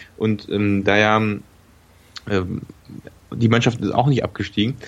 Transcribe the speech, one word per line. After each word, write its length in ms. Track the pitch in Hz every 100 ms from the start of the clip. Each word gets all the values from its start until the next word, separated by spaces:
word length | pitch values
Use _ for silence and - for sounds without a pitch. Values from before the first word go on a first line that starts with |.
| - -
und, 320 | 110 104 -
ähm, 340 | 101 101 98
da 140 | 95 104
ja, 200 | 107 107
ähm, 1400 | 107 101 - _ _ _ _ _ _ - - 98 92 - - - - - - - _
die 140 | - 113
Mannschaft 320 | 117 120 117
ist 140 | 101
auch 140 | - 139
nicht 160 | 127
abgestiegen 520 | - - 98 - 113 147